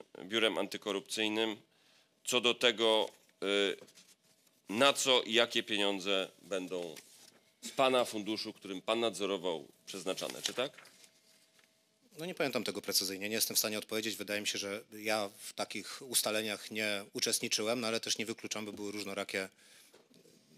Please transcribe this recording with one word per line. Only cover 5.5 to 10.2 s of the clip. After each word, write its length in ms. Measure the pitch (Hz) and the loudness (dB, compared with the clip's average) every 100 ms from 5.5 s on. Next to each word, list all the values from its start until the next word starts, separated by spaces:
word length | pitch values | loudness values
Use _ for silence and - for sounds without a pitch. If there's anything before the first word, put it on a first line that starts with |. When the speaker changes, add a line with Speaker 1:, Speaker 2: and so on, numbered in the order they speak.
| 117 | 2
Speaker 1:
pieniądze 680 | 110 104 101 98 92 95 92 - | 0 2 2 2 0 0 0 -8
będą 540 | 85 95 92 90 85 73 - - - - _ _ | -6 -4 -2 -6 -6 -10 -18 -20 -20 -20 _ _
z 80 | - | -6
pana 360 | - 131 127 117 | 2 4 4 2
funduszu, 480 | 110 104 107 110 | -2 -4 -4 -6
którym 280 | - 95 92 | -10 -10 -6
pan 180 | 95 113 | 0 2
nadzorował, 680 | 117 90 98 98 90 80 71 - - | 2 0 0 0 0 -4 -6 -18 -14
przeznaczane. 560 | 98 90 92 | -6 -4 -4